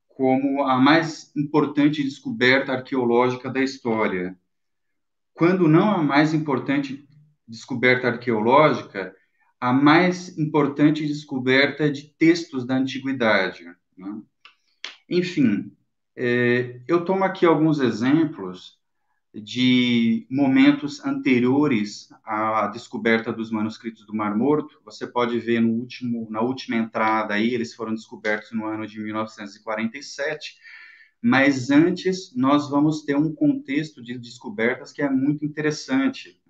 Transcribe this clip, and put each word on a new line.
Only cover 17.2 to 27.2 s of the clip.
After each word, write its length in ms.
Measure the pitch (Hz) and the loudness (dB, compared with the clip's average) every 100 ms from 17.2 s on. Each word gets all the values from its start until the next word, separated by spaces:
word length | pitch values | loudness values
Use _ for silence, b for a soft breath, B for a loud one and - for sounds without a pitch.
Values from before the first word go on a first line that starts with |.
aqui 200 | 190 - | -2 2
alguns 360 | 175 151 160 143 | 4 4 2 2
exemplos 960 | 123 107 123 156 156 - 92 90 - _ _ _ _ _ _ | 0 0 2 2 2 -4 -12 -12 -20 _ _ _ _ _ _
de 920 | 110 107 120 127 127 123 120 117 113 - | -18 -10 0 2 4 4 2 2 0 -2
momentos 720 | 135 135 135 143 143 147 - | 0 2 6 6 4 -2 -8
anteriores 1040 | 139 139 135 123 123 139 147 110 104 - - - | -6 -2 2 2 4 2 2 0 -2 -8 -20 -20
à 440 | - 107 110 110 104 | -8 -4 -2 0 -2
descoberta 640 | 113 - 110 113 113 120 | -6 -12 -4 0 0 0
dos 180 | 113 110 | -8 -6
manuscritos 560 | 110 110 110 117 - - | -4 -4 -6 -14 -14 -10
do 80 | |
Mar 220 | 107 104 104 | -6 -2 0
Morto. 440 | 135 151 147 _ | 2 0 -2 _
Você 240 | 107 - - | -20 -14 -6
pode 320 | 120 120 117 | -2 -2 -2
ver 200 | 110 117 | 0 2
no 100 | 117 | 2
último, 580 | 113 127 - 123 117 110 | 0 -6 -8 -6 -6 -6
na 100 | 110 | -4
última 360 | 123 131 - 117 | -4 -4 -4 -4
entrada 580 | 113 113 110 110 | -2 -2 0 0